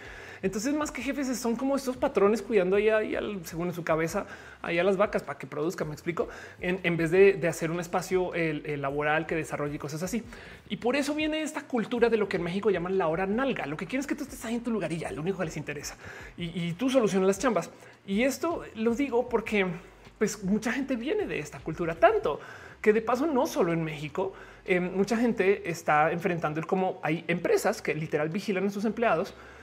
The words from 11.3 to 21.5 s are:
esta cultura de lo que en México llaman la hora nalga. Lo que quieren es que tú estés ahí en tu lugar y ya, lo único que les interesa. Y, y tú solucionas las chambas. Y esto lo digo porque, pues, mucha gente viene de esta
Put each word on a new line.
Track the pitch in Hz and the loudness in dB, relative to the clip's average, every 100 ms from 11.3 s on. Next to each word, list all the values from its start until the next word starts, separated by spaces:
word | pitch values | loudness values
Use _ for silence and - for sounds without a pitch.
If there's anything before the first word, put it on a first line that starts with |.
| 311 | -2
esta | 311 294 | -4 -6
cultura | - 240 196 247 233 | -4 -2 0 2 4
de | 226 | 4
lo | 202 | 2
que | 180 | 0
en | |
México | 170 196 214 | -2 -2 0
llaman | 180 175 190 | 2 0 0
la | 165 | 2
hora | 170 196 | 0 0
nalga. | 220 269 202 143 | 0 0 -2 -4
Lo | 151 | -6
que | 165 | -4
quieren | 262 | -4
es | 277 | -4
que | |
tú | 311 | -6
estés | 285 262 226 | -8 -10 -6
ahí | 233 | -4
en | |
tu | 226 | -2
lugar | 220 165 | -2 -2
y | 165 | -4
ya, | - | -6
lo | - | -4
único | 165 185 | -4 -4
que | 160 | -4
les | 156 | -6
interesa. | 143 147 - - - - - - | -8 -8 -10 -12 -16 -16 -16 -10
Y, | 175 | -8
y | 175 170 | -4 -4
tú | 165 262 | -2 2
solucionas | 262 208 190 190 | 4 4 4 4
las | 196 | 4
chambas. | 262 180 165 - - - - | 2 0 -2 -8 -20 -16 -4
Y | 196 | 2
esto | 269 262 330 311 147 214 | 2 2 -2 -2 -6 -2
lo | 226 | 0
digo | 233 285 240 240 | 2 2 0 2
porque, | 226 208 208 185 165 - - - - | 0 0 0 0 -2 -10 -20 -18 -2
pues, | 208 - | -2 0
mucha | 185 208 233 | 0 0 0
gente | 254 277 254 | -2 -2 -2
viene | 247 427 302 | -2 -2 -2
de | 151 | -4
esta | 147 | -6